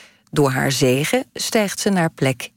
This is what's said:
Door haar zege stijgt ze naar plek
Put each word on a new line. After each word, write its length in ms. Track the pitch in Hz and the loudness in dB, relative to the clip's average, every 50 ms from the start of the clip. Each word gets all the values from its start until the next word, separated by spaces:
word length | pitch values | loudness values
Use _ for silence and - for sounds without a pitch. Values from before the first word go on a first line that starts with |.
| - - _ _ _ - | -20 -20 _ _ _ -6
Door 200 | - 147 143 135 | 0 2 2 2
haar 200 | 131 139 143 135 | 2 0 0 0
zege 540 | 139 123 143 127 127 135 156 - - 254 277 _ - | 0 2 2 2 2 2 0 0 -2 -2 -2 _ -10
stijgt 460 | - - - - 226 208 190 - - | -8 -6 -2 0 0 0 -2 -4 -2
ze 100 | - 208 | -2 0
naar 200 | 196 185 165 165 | 2 2 0 0
plek 380 | - - 139 131 127 - - - _ | -2 -2 -2 -2 -2 -4 -8 -16 _